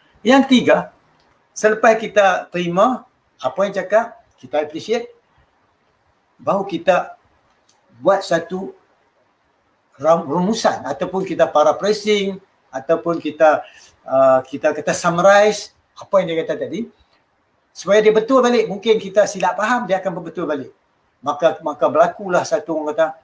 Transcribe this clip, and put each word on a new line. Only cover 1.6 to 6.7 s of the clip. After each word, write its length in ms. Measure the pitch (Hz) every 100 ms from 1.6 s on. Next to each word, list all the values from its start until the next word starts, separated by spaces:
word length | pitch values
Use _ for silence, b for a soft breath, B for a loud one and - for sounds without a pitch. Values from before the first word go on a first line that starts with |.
| 214 214 240 220
kita 480 | 214 208 196 180 -
terima 560 | 175 175 175 233 247 - _ _ _
apa 180 | 131 - 202
yang 80 |
cakap, 480 | 196 180 208 233 - _ _
kita 240 | 123 147
appreciate, 540 | 151 160 - 233 233 _ _ _ _ _ _ _ _ _ _ _ _ _
baru 300 | 120 190
kita 500 | 196